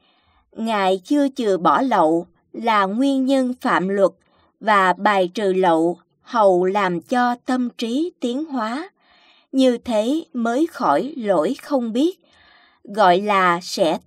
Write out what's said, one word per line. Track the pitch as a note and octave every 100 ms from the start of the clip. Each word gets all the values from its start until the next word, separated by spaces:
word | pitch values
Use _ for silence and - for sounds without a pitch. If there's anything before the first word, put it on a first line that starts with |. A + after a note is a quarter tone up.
| _ _ _ _ _
Ngài | - A3+ G#3+ F#3+ F#3+
chưa | - D4 C#4 C#4
chừa | A3 F#3
bỏ | E3 D3
lậu | C4 G#3+ D#3+ E3 F#3 _ _
là | - A3+ G#3+ F#3+
nguyên | G#3+ C#4 C4+ C4
nhân | C4+ B3+ B3
phạm | B3 E3+ F#3
luật | G3+ F#3+ - _ _ _ _
và | G#3 G#3 F#3+
bài | F3+ G#3 G3 F3+
trừ | F#3 G3+
lậu, | F#3 F#3 E3 E3 F3 _ _
hầu | - A#3+ G3+ F3+ F#3
làm | G3+ F#3+ F3
cho | - B3 B3 B3 -
tâm | B3+ A#3+
trí | - A3+ B3 F4 -
tiến | B3 B3 D#4+
hóa. | C4 A3 B3+ F#4 _ _ _ _ _ _
Như | C4 C4 A#3+
thế | - A3 A3 D#4 E4
mới | B3 A#3 A#3+ E4
khỏi | - F#3 C#3+ B3 D4
lỗi | G#3 F3+ D#3 C#4
không | - C#4+ A#3
biết, | A3+ D#4+ F#4+ _ _ _ _ _ _
gọi | - G#3 F#3+ F3+
là | G#3 G3 F#3 F3
sẽ | F3+ - E3+ F3